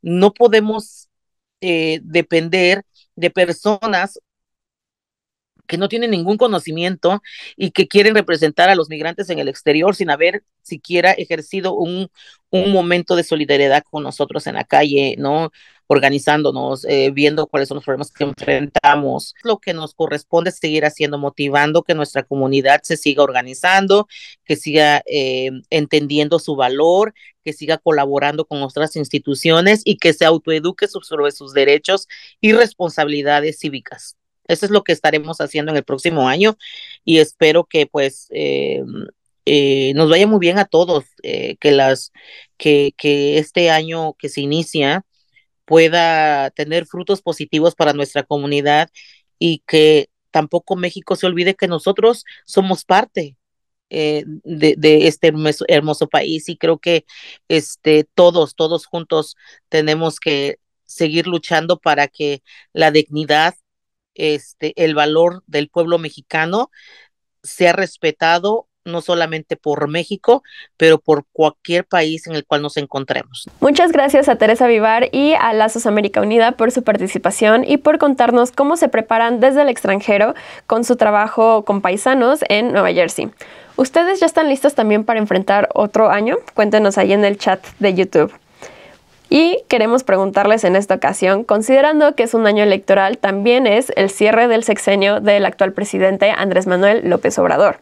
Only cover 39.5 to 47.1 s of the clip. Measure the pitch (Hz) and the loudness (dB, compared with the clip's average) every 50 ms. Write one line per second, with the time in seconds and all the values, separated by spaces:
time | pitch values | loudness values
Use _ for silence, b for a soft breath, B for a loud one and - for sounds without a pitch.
39.5 | 151 143 139 139 135 135 135 135 139 147 160 151 160 175 202 214 214 202 175 170 | 2 2 2 0 0 0 -2 -2 0 2 2 4 4 4 4 4 2 2 2 0
40.5 | 180 202 196 _ - 160 180 175 175 143 - _ _ _ - - - - - - | 0 0 -2 _ 2 0 2 2 0 -4 -4 _ _ _ -12 -8 -8 -8 -8 -8
41.5 | - _ - 151 143 139 135 135 135 131 - - B B B B B B B B | -10 _ 2 4 4 4 4 2 0 -2 -4 -18 B B B B B B B B
42.5 | _ _ - 156 147 143 143 - _ - - 151 143 143 143 143 147 156 151 - | _ _ 0 2 2 2 2 -2 _ -4 -2 -2 -2 0 0 0 0 -2 -2 -2
43.5 | _ 175 175 165 160 156 160 160 165 165 160 156 - _ - 143 - - 139 143 | _ 0 2 2 2 0 -2 -4 -8 -8 -8 -8 -10 _ -12 -10 -8 -8 -6 -4
44.5 | 147 165 156 - - 160 139 139 156 190 - _ _ _ _ _ _ _ _ _ | -4 -4 -4 -4 -4 -2 -2 0 -2 -4 -6 _ _ _ _ _ _ _ _ _
45.5 | _ _ _ - 156 165 165 160 165 175 165 165 165 156 156 151 147 139 139 135 | _ _ _ 2 4 6 6 6 4 2 0 2 0 0 0 0 0 -2 -2 -6
46.5 | _ - 151 147 156 175 - _ - 175 180 - | _ -8 -8 -4 -4 -6 -6 _ -14 -12 -4 -4